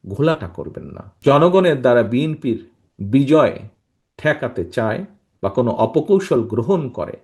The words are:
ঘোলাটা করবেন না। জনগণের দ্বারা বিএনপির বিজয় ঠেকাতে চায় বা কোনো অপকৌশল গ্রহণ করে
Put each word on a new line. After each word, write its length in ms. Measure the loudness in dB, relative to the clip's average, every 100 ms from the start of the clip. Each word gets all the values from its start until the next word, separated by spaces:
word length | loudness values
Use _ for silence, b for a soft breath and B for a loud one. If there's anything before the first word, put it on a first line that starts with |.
ঘোলাটা 440 | -10 -2 -2 -2 -8
করবেন 380 | -12 -14 -14 -16
না। 100 | -18 -20 _
জনগণের 540 | 4 6 6 4 2 2
দ্বারা 220 | 4 4
বিএনপির 560 | 2 -2 -2 -4 -6 -6 -8 _ _ _
বিজয় 560 | 0 0 4 4 4 -2 -16 _ _ _ _ -4
ঠেকাতে 440 | -4 -2 -6 -6 -6
চায় 280 | -4 -4 -4 -10 _ _ _
বা 60 | -4
কোনো 220 | -2 -2 0
অপকৌশল 640 | 0 0 2 0 2 -2 0
গ্রহণ 340 | -4 -2 -2 -2
করে 260 | -8 -10 -12